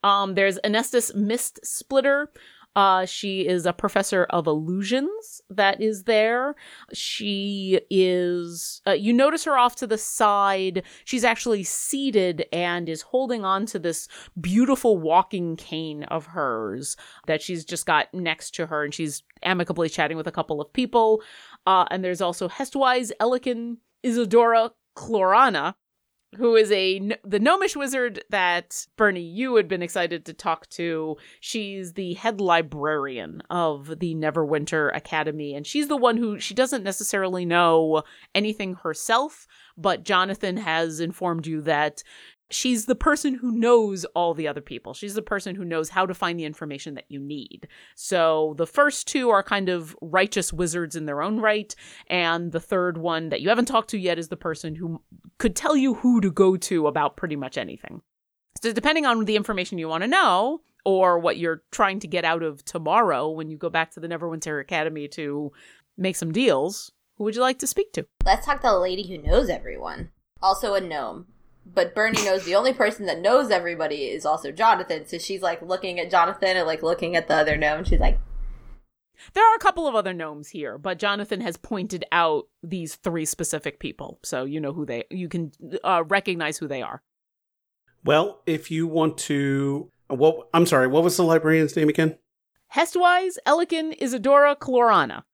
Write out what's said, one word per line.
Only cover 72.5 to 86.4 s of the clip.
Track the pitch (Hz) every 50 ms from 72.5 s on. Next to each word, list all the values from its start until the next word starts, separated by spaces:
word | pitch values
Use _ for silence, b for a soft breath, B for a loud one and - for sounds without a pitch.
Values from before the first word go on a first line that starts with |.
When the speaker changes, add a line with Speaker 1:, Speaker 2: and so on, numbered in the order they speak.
| 180
Speaker 2:
only | 196 233 262
person | 254 - 240 208 214 - 208
that | 180 151 165
knows | 175 202 247 269 285 220
everybody | 214 180 175 175 170 156 160 151 151 147 139
is | 120 - 156 -
also | 151 156 160 - 143
Jonathan. | 147 170 220 226 214 185 185 - 170 156 151
So | - - 170
she's, | - - 196 185
like, | 185 175 170 165
looking | 170 175 185 185 190 190 175 175
at | 165 175
Jonathan | 185 180 170 180 202 - - 190 185
and, | 185 170
like, | 160 160 160
looking | 165 160 175 170 170 165 175
at | 170 160 -
the | 156
other | 156 156 156 151 156
gnome. | 151 151 151 156 185
She's | - - -
like, | - 180 - - - - - - - - - - - - - - _ _ _ _ _ _ B B B B _
Speaker 1:
There | 381 440
are | 453 440
a | -
couple | - 415 370 339 330
of | 294 240
other | 220 196 190 185
gnomes | 170 160 156 151 147 151 -
here, | - 180 147 123 104 135
but | 147 190 185 165
Jonathan | 208 202 202 202 202 202 220 185
has | 233 175 170 -
pointed | - - 226 196 180 175 - 175 - -
out | - 175 170 160 156 143 - _ _ _
these | - 170 180 185 165 151 -
three | _ _ 196 170 170 156
specific | 156 - - 170 - - 151 - 151 - _
people. | - 143 - - 135 - - _ -
So | - - 131 131
you | 139 143 156
know | 151 139
who | 143 175 151
they, | 139 123 117 - _
you | - 185 180 160
can, | - 170 165 147 _ _ - - 170 - -
uh, | - 190 170 165 156
recognize | 196 196 196 196 185 170